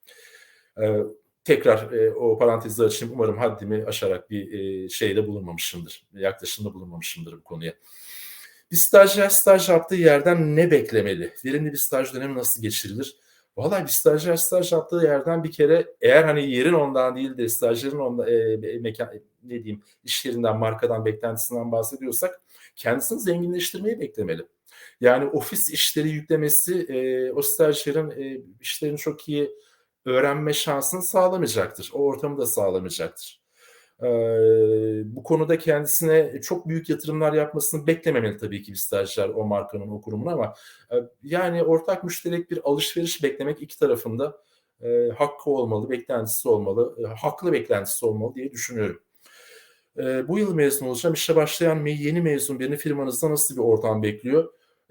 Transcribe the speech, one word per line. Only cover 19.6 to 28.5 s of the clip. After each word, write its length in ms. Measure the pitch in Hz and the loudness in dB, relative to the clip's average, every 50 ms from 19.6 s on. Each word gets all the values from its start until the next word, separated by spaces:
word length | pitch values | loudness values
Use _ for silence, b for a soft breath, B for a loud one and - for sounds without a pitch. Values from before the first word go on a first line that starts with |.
| 110 | -8
diyeyim, 180 | 107 104 104 b b b b - | -10 -10 -12 b b b b -8
iş 220 | 117 - - - | -6 -6 -4 -4
yerinden, 320 | 135 120 120 117 113 110 110 | -4 -4 0 0 0 0 2
markadan, 480 | 113 113 110 110 - 117 113 110 110 | 0 -2 -2 -2 -2 -2 -2 0 -2
beklentisinden 640 | 110 107 - - 117 113 113 - - 123 120 117 117 | -4 -4 -4 -4 -6 -4 -4 -6 -6 -4 -6 -4 -2
bahsediyorsak 680 | 117 113 110 - 139 131 135 127 117 - - 185 180 - _ b b b b b b | -2 -2 -2 -4 -6 -8 -8 -6 -4 -2 -4 -4 -6 -8 _ b b b b b b
kendisini 440 | - - 190 - - - - 226 - | -8 -2 -2 -2 -2 -2 -4 -6 -4
zenginleştirmeyi 800 | 220 185 170 175 175 175 180 180 175 - - 190 196 214 233 220 | -2 -2 0 0 -2 -2 -4 -4 -4 -6 -6 -4 -4 -4 -4 -4
beklemeli. 460 | - - - - - - 82 117 - _ _ _ _ B B B B B B B | -6 -10 -6 -6 -6 -6 -6 -8 -10 _ _ _ _ B B B B B B B
Yani 240 | 123 123 123 131 143 | 6 6 6 6 2
ofis 440 | 139 - 151 - - 208 202 - - | 0 -2 -2 -4 -2 -2 -2 -2 0
işleri 400 | - - - - - 156 151 156 | 0 0 0 0 2 0 0 0
yüklemesi, 760 | 156 147 151 - 165 151 151 147 147 - - 175 185 185 170 139 | -2 -4 -2 0 0 2 2 2 2 0 0 0 -2 -2 -2 -2
e, 420 | 135 127 131 131 127 127 127 131 | -4 -2 -2 0 0 -2 -2 -2
o 100 | 127 143 | -2 -2
stajyerin, 680 | 143 143 - - 160 151 147 143 - 147 139 156 156 151 | -2 -2 2 2 4 4 2 0 -2 -2 -2 -2 -2 -4
e, 320 | 143 147 139 135 135 131 131 - | -6 -10 -10 -10 -10 -12 -14 -18